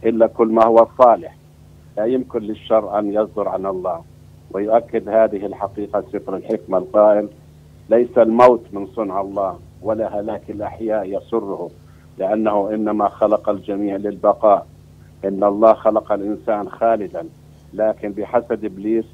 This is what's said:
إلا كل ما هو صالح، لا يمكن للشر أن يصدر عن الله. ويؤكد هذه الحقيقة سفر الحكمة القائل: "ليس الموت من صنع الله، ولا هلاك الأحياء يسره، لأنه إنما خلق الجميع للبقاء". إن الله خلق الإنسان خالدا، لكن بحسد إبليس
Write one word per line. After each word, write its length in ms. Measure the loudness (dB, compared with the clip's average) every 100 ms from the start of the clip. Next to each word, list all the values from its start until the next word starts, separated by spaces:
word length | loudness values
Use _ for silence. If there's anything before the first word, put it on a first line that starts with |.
| 0
إلا 220 | 2 0
كل 200 | 2 0
ما 180 | 4 6
هو 220 | 6 4 6
صالح، 380 | 6 6 0 -18 _ _ -20 -20 -16 -4
لا 80 | -2
يمكن 340 | -2 -4 -8
للشر 600 | -6 -10 0 0 2 -2
أن 140 | -2
يصدر 360 | -2 -2 -2 -4
عن 160 | -4 -6
الله. 360 | -4 -6 -8 -10 -20 -20 -20 -12
ويؤكد 580 | -8 0 0 0 -6 0
هذه 360 | 2 2 0 -8
الحقيقة 580 | -6 -8 -8 -6 -6 -6
سفر 220 | -10 -8 -10
الحكمة 420 | -6 -6 -4 -4
القائل: 500 | -2 4 4 4 0 -10 -20 -20 -20 -20 0
"ليس 280 | 0 2 2
الموت 460 | 4 6 6 6 -2
من 160 | -12 -10
صنع 340 | -6 -6 -4
الله، 380 | -6 -4 -4 -6 -18 -14
ولا 380 | -6 -4 -4 -6
هلاك 220 | -8 -10 -10
الأحياء 560 | -10 -10 -8 -4 -4 -4
يسره، 640 | -8 -4 -4 -2 -4 -10 -14 -20 -20 -20 -6
لأنه 520 | -2 0 0 0 -2
إنما 360 | -2 -2 0 -2
خلق 400 | 0 2 2 0
الجميع 460 | -4 -4 -6 -4 -4
للبقاء". 720 | -6 -2 0 2 4 4 2 -20 -20 -20 -20 -8 -6
إن 180 | 0
الله 300 | 0 4 4
خلق 380 | 4 2 0 -2
الإنسان 580 | -4 -4 -8 -4 -4 -6
خالدا، 540 | -2 0 0 -4 -10 -12 -18 -20 -20 -18
لكن 380 | -4 -4 -4 -8
بحسد 540 | -8 -4 -4 -2 -6 -6
إبليس 400 | -8 -4 -2 -4